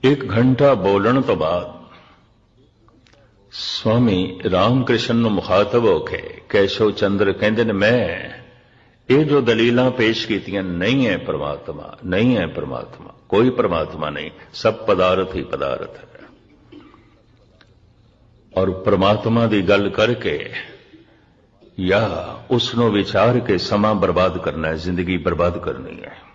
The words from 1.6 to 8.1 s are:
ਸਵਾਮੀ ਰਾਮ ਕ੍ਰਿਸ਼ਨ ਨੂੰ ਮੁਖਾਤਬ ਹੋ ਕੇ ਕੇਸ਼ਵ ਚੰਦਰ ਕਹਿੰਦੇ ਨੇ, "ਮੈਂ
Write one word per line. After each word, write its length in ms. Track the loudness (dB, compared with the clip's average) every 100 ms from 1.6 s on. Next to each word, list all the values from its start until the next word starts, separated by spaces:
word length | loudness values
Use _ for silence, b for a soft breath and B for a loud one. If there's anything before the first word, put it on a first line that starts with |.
| -6 -16 -20 B B B B _ _ _ _ _ _ _ _ _ _ _ _
ਸਵਾਮੀ 880 | -14 -10 -6 0 2 2 2 -2 -4 -2
ਰਾਮ 320 | 2 2 2
ਕ੍ਰਿਸ਼ਨ 320 | 2 -2 0 0
ਨੂੰ 160 | 0
ਮੁਖਾਤਬ 540 | -2 0 2 2 2 2
ਹੋ 140 | 2
ਕੇ 420 | 0 -10 -10 -16 -2
ਕੇਸ਼ਵ 420 | 2 2 2 0
ਚੰਦਰ 400 | 2 -2 2 0
ਕਹਿੰਦੇ 320 | 2 0 0
ਨੇ, 100 | 0
"ਮੈਂ 560 | 2 2 2 0